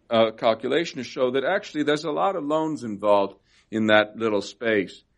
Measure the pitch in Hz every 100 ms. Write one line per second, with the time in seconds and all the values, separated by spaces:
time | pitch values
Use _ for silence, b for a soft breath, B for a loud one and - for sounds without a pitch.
0 | _ 113 113 - 127 110 123 143 165 -
1 | 123 135 127 131 131 196 - 151 147 147
2 | 160 151 190 190 143 156 160 143 117 101
3 | 104 101 98 - _ _ _ 110 107 107
4 | 104 - 113 104 - - 117 107 90 -
5 | _